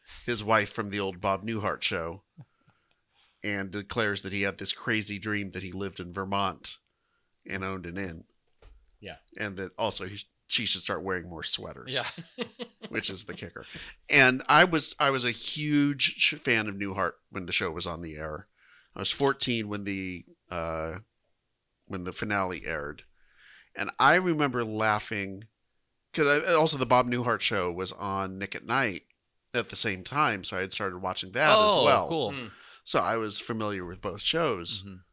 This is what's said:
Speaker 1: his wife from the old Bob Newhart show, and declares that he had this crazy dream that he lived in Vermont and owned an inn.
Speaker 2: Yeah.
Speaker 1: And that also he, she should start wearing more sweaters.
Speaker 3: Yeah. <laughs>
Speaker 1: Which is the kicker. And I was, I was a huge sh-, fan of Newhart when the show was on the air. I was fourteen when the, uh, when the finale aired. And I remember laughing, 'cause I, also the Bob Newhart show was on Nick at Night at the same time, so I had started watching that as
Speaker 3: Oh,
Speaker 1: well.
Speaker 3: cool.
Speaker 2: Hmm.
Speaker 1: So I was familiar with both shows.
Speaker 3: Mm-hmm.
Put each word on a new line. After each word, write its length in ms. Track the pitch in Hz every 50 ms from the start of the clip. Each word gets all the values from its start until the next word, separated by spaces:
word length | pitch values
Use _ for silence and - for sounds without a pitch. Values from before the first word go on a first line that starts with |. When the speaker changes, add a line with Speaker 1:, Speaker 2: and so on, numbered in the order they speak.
| _ - - - -
Speaker 1:
his 180 | - 120 101 107
wife 280 | 104 113 107 104 101 -
from 160 | - 107 101
the 100 | 98 104
old 220 | 98 95 90 90
Bob 240 | 104 101 98 95 95 113
Newhart 340 | 113 107 101 95 76 - -
show, 400 | - 104 87 82 82 85 98 _ _ _ - - _ _ _ _ _ _ _ _ _ _ _ _ _ _ _ _ _ _ _
and 300 | - 104 101 98 98 95
declares 500 | 95 104 98 - - 120 110 104 101 95 -
that 100 | 98 95
he 80 | 101
had 160 | 98 98 95 -
this 160 | - - -
crazy 440 | - - 127 113 107 101 101 104 98
dream 340 | 90 107 104 104 101 95
that 120 | 87 95 95
he 80 | 92
lived 300 | 90 95 98 98 87 -
in 100 | 90 87
Vermont 640 | 85 98 95 98 98 101 98 95 82 - - - - - _ _ _ _ _ _ _ _ _ _ _ _ - -
and 140 | - 95 95
owned 220 | 95 95 95 85
an 120 | 85 85 95
inn. 280 | 98 90 82 82 - _ _ _ _ _ _ _ - - - - _ _ _ _
Speaker 2:
Yeah. 160 | 107 92 80 - _ _ - -
Speaker 1:
And 160 | 110 101 95 92
that 140 | 95 90 - -
also 280 | 113 104 92 - 98 92
he, 120 | 101 101 - _ _ _ _ -
she 180 | - - 113
should 160 | 92 - 95
start 220 | - - 101 80 87
wearing 260 | 95 92 90 85 87
more 140 | 85 78 73
sweaters. 500 | - - - 104 85 - 67 - 131 123
Speaker 3:
Yeah. 520 | 127 113 - - - 165 - - - 233 - - - 240
<laughs> 240 | - _ _ - -
Speaker 1:
Which 200 | - 120 - -
is 160 | 98 - -
the 80 | - 90
kicker. 320 | - - 90 - - - - - - - - - - _ -
And 320 | - 143 135 127 127 131 - -
I 160 | 143 151 175
was, 320 | 185 165 156 - - - -
I 120 | 147 139
was 160 | 135 131 123
a 60 | 120
huge 840 | 117 - - - - 151 151 151 147 147 143 143 143 131 - - - -
sh-, 180 | - - 160
fan 320 | 147 - 143 120 110 107 107
of 80 | 98
Newhart 380 | 98 101 98 95 101 92 85 - _ _ _
when 160 | - 101 90 85
the 40 | 85
show 160 | - 107 90
was 160 | 78 87 87
on 160 | 92 85 80
the 140 | 87 82 78
air. 320 | 76 78 78 76 - - _ _ _ _ _ _ _ _ _ -
I 40 | -
was 120 | 98 -
fourteen 560 | - - 139 139 135 - - 131 120 117 107 104
when 160 | 104 101 98
the, 400 | 101 98 95 95 92 90 85 - - - _ _ -
uh, 500 | 90 87 82 82 82 80 80 82 85 95 107 _ _ _ _ _ _ _ _ _ _ _ _ _ _ _ _
when 200 | - 95 92 87
the 80 | 92 90
finale 500 | - 110 107 104 101 95 92 90 78 -
aired. 380 | - 82 76 71 73 76 - - _ _ _ _ _ _ _ - - - - _ _ -
And 160 | - 101 - - -
I 160 | 127 139 160
remember 480 | 180 185 180 165 147 147 139 120 127 117
laughing, 800 | 110 107 107 110 110 107 104 - - 113 101 98 98 98 95 110 - _ _ _ _ _ _ _ _ _ _ _ _ -
'cause 320 | - 151 143 147 147 170 190
I, 60 | 170
also 240 | 156 160 156 147 135
the 80 | 127
Bob 260 | 117 127 123 127 123
Newhart 300 | 123 123 117 123 113 101
show 280 | - - 113 98 90 90
was 200 | 87 90 92 87
on 460 | - - 98 98 95 98 98 95 95 95
Nick 160 | 101 95 -
at 100 | - -
Night 380 | - 120 135 135 110 90 82 - _ _ _ _ _ _ _ _ - -
at 140 | 123 107 -
the 60 | -
same 280 | - - 113 95 92 90
time, 380 | - 131 147 151 135 110 95 92
so 100 | - 101 92
I 40 |
had 100 | 95 95 -
started 260 | - 107 95 90 90
watching 340 | 98 92 92 - - 95 95
that 160 | 123 151 151
as 40 | 214 220 214 214 196
Speaker 3:
Oh, 100 | 160 123
Speaker 1:
well. 240 | 143 131 104 87 -
Speaker 3:
cool. 240 | 165 160 127 104
Speaker 2:
Hmm. 160 | 143 135 120 104 - - - - - - -
Speaker 1:
So 140 | - - -
I 180 | 92 92 110 113
was 240 | 110 107 95 -
familiar 440 | - - 120 110 107 104 101 95 90
with 140 | 85 87 87
both 200 | - 101 85 101
shows. 600 | - - - 160 170 143 113 90 85 82 - 95 95
Speaker 3:
Mm-hmm. 120 | 101 95 92 - _